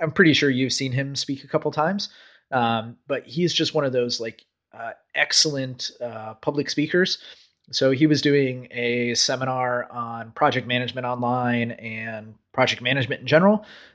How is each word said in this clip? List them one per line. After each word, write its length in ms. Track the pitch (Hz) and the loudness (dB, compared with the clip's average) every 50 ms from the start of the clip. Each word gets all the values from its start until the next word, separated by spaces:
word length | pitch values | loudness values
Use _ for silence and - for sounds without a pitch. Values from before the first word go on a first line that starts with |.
I'm 100 | 165 156 | -4 0
pretty 220 | - - 190 165 139 | 4 4 6 6 6
sure 160 | 127 147 143 | 4 4 2
you've 240 | 131 123 131 127 - | 2 2 0 0 -2
seen 180 | - 139 131 | -2 -4 -2
him 240 | 123 131 139 139 139 | -2 -2 -4 -4 -4
speak 280 | 127 - - 139 135 - | -6 -6 -6 -6 -8 -6
a 40 | 139 | -4
couple 220 | - 156 - 151 | -4 -2 -2 -2
times. 380 | 139 151 151 165 196 202 - - - - - - - _ _ - | -2 0 0 0 0 -2 -6 -8 -12 -16 -20 -20 -20 _ _ -4
Um, 460 | - 127 120 117 117 113 110 117 120 - _ - | -2 0 2 2 0 -2 -4 -6 -12 -12 _ -6
but 200 | 143 123 - - | -6 -6 -6 -6
he's 260 | 117 156 180 165 - | -4 -2 0 0 0
just 220 | - 160 - - | 0 -2 0 0
one 100 | 156 143 | -2 -2
of 80 | 135 127 | 0 0
those, 260 | 127 120 120 120 - | 0 0 -2 -2 -6
like, 220 | 113 113 110 - - _ _ _ _ _ - | -6 -8 -10 -12 -18 _ _ _ _ _ -18
uh, 200 | 110 117 113 - - _ _ - | -14 -14 -14 -14 -16 _ _ -4
excellent, 760 | 139 147 - - - - 160 143 139 131 131 127 131 - - - - | -2 -2 0 2 2 2 0 0 -4 -6 -6 -8 -10 -12 -12 -10 -8
uh, 320 | 123 120 113 110 107 110 110 | -10 -10 -8 -10 -12 -14 -14
public 380 | - - - 143 143 139 - | -10 -6 -4 -2 -2 -4 -4
speakers. 480 | - - 147 151 - 180 185 185 - - - - - - _ _ _ _ _ - | -2 -4 -2 0 2 0 0 0 -2 -6 -10 -14 -20 -20 _ _ _ _ _ -10
So 200 | 127 - 135 135 | -4 0 2 2
he 160 | 135 123 156 151 | 2 4 4 4
was 160 | 147 135 135 | 4 4 4
doing 440 | 147 143 143 139 131 127 127 127 - | 4 4 4 2 0 -2 -6 -10 -10
a 420 | - 123 120 120 120 120 120 120 117 | -6 -2 0 0 0 0 0 0 0
seminar 720 | 113 - - 135 127 131 131 131 127 127 123 123 123 120 - | 0 0 0 0 -2 -2 -2 -2 0 0 0 -2 -2 -4 -6
on 400 | - 120 117 117 117 117 113 113 | -8 -10 -8 -8 -10 -10 -12 -10
project 340 | - - 147 147 123 127 113 | -2 2 2 4 4 2 -2
management 400 | 113 123 123 123 120 - 131 127 | -2 -2 -2 -2 -4 -6 -6 -4
online 640 | 123 123 123 123 120 123 123 123 123 120 120 120 117 | -4 -2 -2 0 0 0 0 0 0 0 0 0 -2
and 640 | 120 - 110 113 110 110 110 113 110 110 107 110 107 - _ _ | -6 -8 -12 -12 -10 -10 -10 -10 -10 -10 -12 -14 -18 -20 _ _
project 300 | - - 131 120 117 107 | 2 2 4 4 2 0
management 400 | 120 123 135 139 127 110 135 - | 0 0 0 0 0 -2 -4 -6
in 60 | - 123 | 2 4
general. 360 | 143 156 180 202 214 208 214 - - - - - _ | 6 8 8 8 6 4 2 -6 -20 -20 -20 -20 _